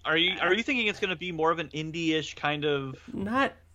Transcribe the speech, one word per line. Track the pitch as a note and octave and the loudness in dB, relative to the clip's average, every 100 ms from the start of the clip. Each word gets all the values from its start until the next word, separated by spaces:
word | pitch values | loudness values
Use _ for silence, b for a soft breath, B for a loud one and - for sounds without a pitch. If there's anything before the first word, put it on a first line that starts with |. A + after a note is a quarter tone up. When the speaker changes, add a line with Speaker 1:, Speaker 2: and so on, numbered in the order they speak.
Speaker 1:
are | - D#3+ | 2 4
you, | F3 F#3 | 4 2
are | E3+ | 2
you | G3+ | 2
thinking | A#3 C4 A3 | 2 0 0
it's | G3 | 0
gonna | G3 F3 | -2 -2
be | F3+ | -4
more | E3 D#3+ | 0 2
of | E3 | 2
an | D3+ | -2
indie-ish | - D#3 D#3+ E3 D#3 C#3+ | -6 -6 -2 0 0 0
kind | - D3 D3 | -4 -2 0
of? | D3 C#3+ C3+ C3+ - | 0 0 -2 -10 -10
Speaker 2:
Not | - G3 B3 C#4 - - | -6 -2 0 0 -2 -18